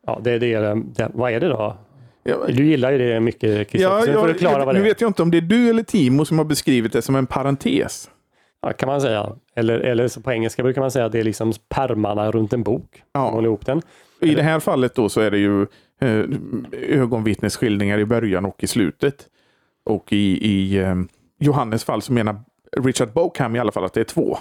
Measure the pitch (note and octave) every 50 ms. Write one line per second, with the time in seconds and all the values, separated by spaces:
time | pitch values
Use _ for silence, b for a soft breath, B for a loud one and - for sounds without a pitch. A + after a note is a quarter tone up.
0 | _ - A2+ A2 G#2+ A#2+ A#2+ A#2 A#2+ A#2+ A2+ A2 G#2+ G#2 G#2 A2+ A2 - A#2 -
1 | A2+ - - A#2 B2 B2+ A2 A#2 E3 F3+ C3 A2 G#2+ G#2+ A2 - - _ b b
2 | b b b b _ - C#3+ C3+ - - B2+ B2 C#3+ D3+ D#3 C3+ A#2+ C3 C#3+ C3+
3 | B2 A#2+ A2+ A2+ A2+ A#2 A2 _ - A2 G#2 G#2 G#2 - - F#3+ F#3 F#3 G3 G#3+
4 | A#3 - - - - E3 E3 E3+ E3+ F3 C#3+ C#3 C#3 C3+ C#3 F#3+ G3+ A3 G3+ -
5 | A#3 A3+ G3 - E3 E3+ E3+ E3+ E3+ E3 G#3+ A#3+ A#3+ A#3 A3+ A3+ A3 - - G#3
6 | C#3 B2 C3 C#3+ D#3 - D#3+ D#3 D#3 D3+ D3 - - - C3+ B2 A2 A2+ - A#2+
7 | - - C3+ C3+ C3 - - C3+ C3 C#3 C#3 C#3 - C3+ C3 - B2 - - -
8 | - - _ _ _ _ _ _ _ _ _ _ - - - - - C3+ C#3 C#3+
9 | C#3 B2+ A2 G#2 G#2+ G#2+ G#2+ - _ _ _ A#2+ A2+ A2+ A2+ - - B2+ B2 A2+
10 | B2 B2 - A#2+ A2+ C3+ B2 A2+ A2+ A2+ - - B2 C3 B2 C3+ C3+ C3 A#2 C3+
11 | A#2 A2+ A2 A2+ A2 A2+ G#2 - A2+ A2+ G#2+ - _ _ - - C3+ B2 A2+ G#2+
12 | G#2 G2+ G#2 G#2 G#2 G#2+ A2 A2+ A2 G#2 B2+ B2 G#2+ G#2 A#2 D#3 - - _ -
13 | _ _ _ C#3+ C3 A2 - A2+ A2+ A2+ G#2+ G2+ - - C3 E3 E3 b b b
14 | b b b b - E3 D3+ E3 D3 D#3+ D#3+ D#3 - G#3+ F3 C3+ B2+ A#2+ - -
15 | A2+ G2+ - A#2 A2 G#2 G2+ G2+ G2+ G2+ G2+ G2 G2+ - b b b b b _
16 | C#3 B2+ A2 G#2+ - - C#3 A2+ - - - G#2 - - - - - - - C#3+
17 | B2+ A#2 B2 A2+ A2 A2 G2 - - G#2 - - - A2+ G#2 G2+ G2+ G2+ G#2 G#2+
18 | G#2 G#2+ A#2+ A#2 A#2 G#2+ F#2 F2 F#2+ G2 - - - G2 - B2 G2+ D#2 - _
19 | - C#3+ C#3+ - - _ _ _ _ _ _ _ _ _ _ _ _ - G#2+ F#2+
20 | - - G#2+ G#2 G#2 G2 F#2 - - A2 G2+ G2 F#2+ F#2+ G2 G2 F#2 F#2+ F#2 F2+
21 | F2+ - _ _ _ _ _ _ C#3 D3 C3+ C#3+ B2+ A2 A2 A#2 - - A#2+ G#2+
22 | - - B2+ A#2 A2 G#2+ G#2 G#2 A#2 _ _ _ _ - - - B2 C3 A#2+ -
23 | B2+ A2 G#2+ E3 E3+ F3+ - - C3+ A#2 A2+ A#2+ A#2+ G#2 - G#2 F#2 F#2 - A2
24 | A2+ - - E3+ - - - -